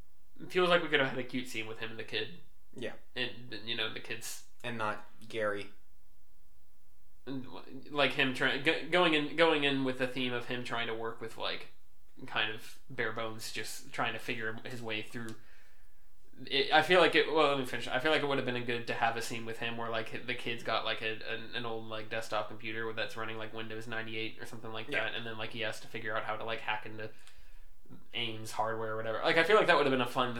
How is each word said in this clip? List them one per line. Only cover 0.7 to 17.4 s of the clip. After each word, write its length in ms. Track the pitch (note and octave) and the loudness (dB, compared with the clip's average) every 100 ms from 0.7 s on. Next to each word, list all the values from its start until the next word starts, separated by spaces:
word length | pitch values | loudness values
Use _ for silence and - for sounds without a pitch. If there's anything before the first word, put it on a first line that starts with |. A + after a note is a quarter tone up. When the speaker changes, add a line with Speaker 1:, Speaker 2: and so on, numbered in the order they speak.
| F3 | 6
Speaker 1:
we 60 | D#3 | 6
could 100 | D3 | 4
have 100 | C3+ | 4
had 100 | C3 | 2
a 40 | |
cute 240 | B2 C3 B2 | -2 -2 -2
scene 200 | A2+ A2 | -4 -4
with 120 | A2 | -4
him 100 | A2+ | -4
and 80 | A2+ | -4
the 40 | |
kid. 240 | A2+ G#2+ A2 - - - - - | -2 -2 -2 -4 -6 -6 -6 -4
Speaker 2:
Yeah. 160 | A2+ - - B2 | -4 -4 -4 -2
Speaker 1:
And, 140 | A#2+ A#2 A#2+ G#2+ A2 | -2 -4 -6 -6 -2
you 100 | A#2 | -2
know, 160 | A2 | -2
the 60 | A2+ | -2
kids. 440 | - A2 - - - - | -4 -4 -4 -6 -6 -6
Speaker 2:
And 140 | A#2+ A#2 | -4 -2
not 260 | G#2+ G2+ - - A2 | 0 -2 -4 -6 -4
Gary. 400 | A2+ G#2+ G2+ F#2+ - - - - - - - - - - - - - - - B2 | 0 0 0 -2 -6 -6 -6 -6 -6 -6 -6 -6 -6 -6 -6 -6 -6 -6 -6 -4
Speaker 1:
And, 180 | C3+ B2 F#2+ - C3+ C3 | -4 -4 -6 -6 -8 -2
like, 220 | D3 C#3 | 4 4
him 200 | - C3 | 6 2
trying, 300 | B2+ C3 A#2+ | 4 2 4
go-, 220 | C#3+ D#3+ D3 | 2 2 4
going 240 | F3 F3 | 6 6
in, 220 | D3+ D3 D#3+ | 6 2 6
going 280 | E3 D3+ | 6 6
in 200 | C#3+ C3+ | 4 2
with 160 | C3 B2+ | 2 0
the 80 | B2+ | 0
theme 260 | C3+ B2+ | 0 0
of 120 | A#2+ A#2 | 0 -2
him 180 | B2 | -4
trying 240 | A#2+ A#2+ A#2 | -2 -2 0
to 60 | A2+ | -2
work 260 | A2+ A2+ | -2 -4
with, 160 | A2+ - | -4 -2
like, 300 | F#2 F2 - - - - - - C3 | -2 -2 -4 -6 -6 -6 -6 -6 -2
kind 280 | A#2 G#2+ | 0 0
of 220 | A2 - - - | -2 -6 -6 -4
bare 220 | B2+ A2+ | -2 0
bones, 400 | A2+ A2+ A2 - | 0 -2 -4 -4
just 400 | A2+ G#2+ - - | -4 -4 -4 -4
trying 200 | - A#2 | -2 0
to 60 | A2 | 0
figure 380 | - A#2 A2 A2+ | -2 -2 -2 -4
his 180 | - A#2+ | -4 -4
way 200 | A2+ G#2+ | -2 -2
through. 320 | A2 A#2+ A2+ A2+ - - - - - - - - - - B2+ | -2 -4 -4 -6 -6 -6 -6 -6 -6 -6 -6 -6 -6 -6 0
It, 260 | C#3 - | 2 6
I 80 | D3+ | 6
feel 180 | D#3 F3+ | 8 8
like 140 | D#3 | 8
it, 180 | D#3+ C#3+ | 6 6
well, 180 | D#3 | 6